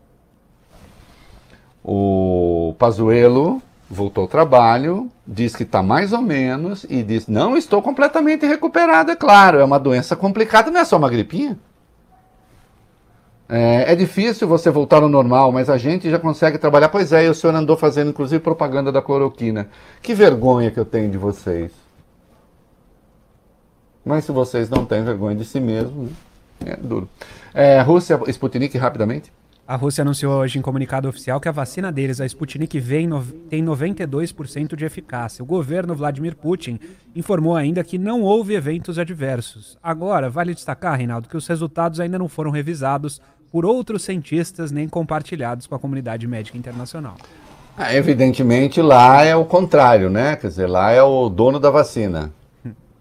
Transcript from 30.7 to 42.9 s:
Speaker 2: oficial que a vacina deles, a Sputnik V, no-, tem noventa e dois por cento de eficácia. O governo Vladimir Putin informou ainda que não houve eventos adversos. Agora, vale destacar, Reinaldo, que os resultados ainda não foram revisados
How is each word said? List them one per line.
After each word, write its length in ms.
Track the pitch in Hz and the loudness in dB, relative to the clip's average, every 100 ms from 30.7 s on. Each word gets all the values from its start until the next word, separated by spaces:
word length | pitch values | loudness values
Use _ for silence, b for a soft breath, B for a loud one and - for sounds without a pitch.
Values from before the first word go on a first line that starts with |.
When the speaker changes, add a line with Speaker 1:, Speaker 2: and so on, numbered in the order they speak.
| 135 131 135 135 | -6 -6 -6 -6
Speaker 2:
oficial 320 | 127 - 131 | -8 -8 -6
que 80 | 165 | -6
a 40 | |
vacina 400 | 147 127 - 190 | -6 -8 -8 -8
deles, 280 | 139 135 127 | -6 -6 -6
a 60 | 131 | -8
Sputnik 540 | - 151 143 156 151 | -10 -12 -8 -8 -6
V, 260 | 123 151 170 | -4 -4 -2
no-, 160 | 147 | -4
tem 400 | 123 - - 156 | -8 -14 -10 -6
noventa 400 | 165 139 165 196 | -4 -4 -4 -6
e 40 | 160 | -6
dois 260 | 139 170 | -6 -8
por 160 | - 139 | -10 -14
cento 280 | 147 151 156 | -10 -10 -8
de 80 | |
eficácia. 600 | 156 185 - 123 117 - | -10 -12 -14 -12 -12 -12
O 20 | 127 | -8
governo 480 | 185 135 175 175 | -6 -4 -6 -6
Vladimir 400 | 156 147 139 165 | -6 -6 -6 -10
Putin 460 | 160 156 180 - 117 B B B | -8 -6 -6 -8 -12 B B B
informou 400 | 165 170 185 160 | -10 -4 -2 0
ainda 300 | 165 143 175 | -2 -2 -4
que 120 | 165 185 | -6 -8
não 260 | 202 240 | -6 -2
houve 320 | 196 220 202 | 0 0 0
eventos 440 | 208 143 165 - 165 | -6 -6 -8 -8 -8
adversos. 800 | 175 165 135 123 - 113 - _ | -8 -8 -6 -6 -10 -16 -20 _
Agora, 480 | 170 160 185 180 131 | -8 -6 -4 -4 -4
vale 260 | 139 175 | -4 -6
destacar, 440 | 170 - 131 180 135 | -8 -10 -8 -6 -4
Reinaldo, 300 | 120 117 113 | -4 -8 -10
que 80 | 160 | -10
os 100 | 147 | -6
resultados 540 | 165 160 160 170 160 | -6 -6 -4 -4 -4
ainda 180 | 175 185 | -6 -6
não 100 | 175 | -8
foram 220 | - 156 | -6 -6
revisados 680 | 147 147 165 135 | -4 -6 -6 -4